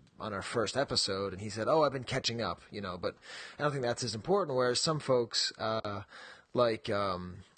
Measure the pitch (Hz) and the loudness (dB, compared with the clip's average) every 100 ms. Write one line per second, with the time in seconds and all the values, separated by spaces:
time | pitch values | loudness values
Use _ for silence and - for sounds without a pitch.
0 | - - 107 98 - 123 113 127 139 117 | -18 -10 -6 -6 -2 0 0 0 2 2
1 | - 95 98 92 107 104 110 156 143 135 | 2 0 -2 -4 -6 -2 2 4 4 2
2 | 120 131 - 117 101 85 - 104 98 90 | -4 -2 -2 -2 -2 -4 -8 -8 -6 -4
3 | 101 - - - - - 147 139 120 120 | -4 -6 -14 -14 -14 -4 -2 0 0 0
4 | 120 110 151 202 165 127 123 120 - 156 | -2 -4 2 2 2 2 4 4 2 0
5 | - 123 117 - - - 110 110 104 101 | 4 4 4 0 -2 -2 -2 -2 -2 -6
6 | 101 - - - _ 120 120 110 - 101 | -8 -16 -18 -20 _ 4 4 4 0 0
7 | 98 90 90 95 - | 2 0 -4 -10 -16